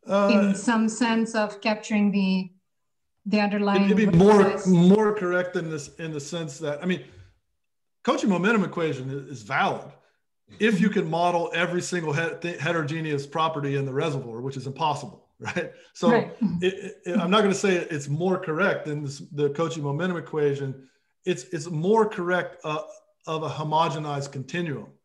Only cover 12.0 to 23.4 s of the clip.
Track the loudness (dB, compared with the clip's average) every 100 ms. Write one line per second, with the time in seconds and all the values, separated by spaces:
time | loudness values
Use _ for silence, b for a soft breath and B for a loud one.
12 | -2 -2 -2 -4 -8 -6 -2 -2 -2 -4
13 | -4 -4 -4 -2 -2 -2 -2 -2 -2 -2
14 | -2 -4 -8 -8 -8 -8 -10 -4 -2 -2
15 | -8 -18 _ _ -8 -6 -6 B B 0
16 | 4 4 2 -4 -2 0 -2 -4 -14 -12
17 | -4 -2 2 2 4 2 2 0 -2 -6
18 | -4 -2 0 -2 -2 0 0 0 -4 -6
19 | -8 -10 -12 -2 -2 0 -2 -2 -6 -4
20 | -2 -4 -6 -2 0 0 -6 -10 b b
21 | b b -6 -6 -6 -10 -6 -4 2 4
22 | 2 -2 -2 -2 -2 -10 -8 -8 -8 -18
23 | _ _ -8 -6